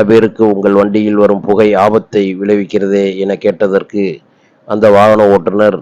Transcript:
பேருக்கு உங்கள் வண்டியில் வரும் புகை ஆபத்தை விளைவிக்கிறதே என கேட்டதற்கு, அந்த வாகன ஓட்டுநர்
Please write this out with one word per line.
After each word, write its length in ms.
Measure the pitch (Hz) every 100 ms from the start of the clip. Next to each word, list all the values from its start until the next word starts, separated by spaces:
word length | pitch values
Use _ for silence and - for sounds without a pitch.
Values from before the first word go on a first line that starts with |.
| 104
பேருக்கு 340 | 113 107 - 110
உங்கள் 240 | 98 101 101
வண்டியில் 420 | 101 104 107 104
வரும் 220 | 101 101 87
புகை 220 | 107 107 98
ஆபத்தை 400 | 104 110 - 104 95 92
விளைவிக்கிறதே 640 | 101 104 95 104 98 101 98 95
என 120 | 98 95
கேட்டதற்கு, 600 | 104 87 101 95 - 101 95 76 _ _ _ _ -
அந்த 160 | 107 107 101
வாகன 320 | 107 107 104
ஓட்டுநர் 440 | 98 85 98 107 92